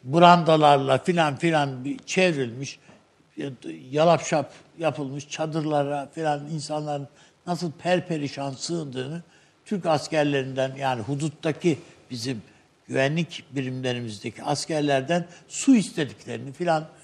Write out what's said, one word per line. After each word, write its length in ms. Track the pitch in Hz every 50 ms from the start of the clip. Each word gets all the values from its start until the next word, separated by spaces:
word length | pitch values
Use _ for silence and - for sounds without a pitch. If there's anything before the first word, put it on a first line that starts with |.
| -
brandalarla 920 | 127 139 170 175 175 175 175 165 160 160 156 151 147 143 139 135 135 135
filan 380 | 127 - - 180 175 160 147 139
filan 500 | - 170 170 160 151 143 139 131 127 127
bir 120 | 143 135
çevrilmiş, 800 | - - - - 190 185 180 160 139 131 117 113 131 135 - - - _ - - - _ _ _ _ _ _ _ - 151 139 127 - - 160 160 160 131 131
yalap 320 | 131 147 156 175 165 - -
şap 260 | - 170 151 131 - - - - _ _ -
yapılmış 500 | 165 156 131 151 143 131 135 143 139 -
çadırlara 800 | - - 156 160 151 165 151 156 151 147 143 139 147 143 139 135 -
filan 320 | 165 160 151 147 147 143 147
insanların 580 | 160 151 143 - 156 151 151 147 147 143 139 - _ _ - _ _ _ _
nasıl 240 | 175 175 170 180 165
perperişan 800 | 135 - - 170 180 180 180 - 165 151 143 131 - 143 139 139
sığındığını 720 | 135 127 - - - 139 156 139 123 127 127 143 160 170 170 _ _ _ _ _ _ _ _
Türk 200 | - 214 190 -
askerlerinden, 920 | 170 156 143 - - 160 156 147 143 143 139 131 135 131 135 131 135 131
yani 260 | 135 139 135 127 117
huduttaki 800 | 107 113 143 139 156 156 - - - 160 143 - - 175 143 - - - - _ _ _
bizim 300 | 131 120 113 131 131 107 - - _ _ _ _ _ _ _
güvenlik 560 | - 127 131 135 139 151 170 170 - - - - _
birimlerimizdeki 920 | 127 139 131 127 127 131 127 127 123 123 120 113 104 101 - 120 - - -
askerlerden 840 | 147 147 135 - - 160 151 147 143 139 135 131 131 170 180 170 - - - -
su 280 | _ - - - - 262
istediklerini 760 | 226 170 - - - 151 113 101 - - 120 120 117 123 139
filan, 340 | 135 - 180 170 160 156 156 165 - -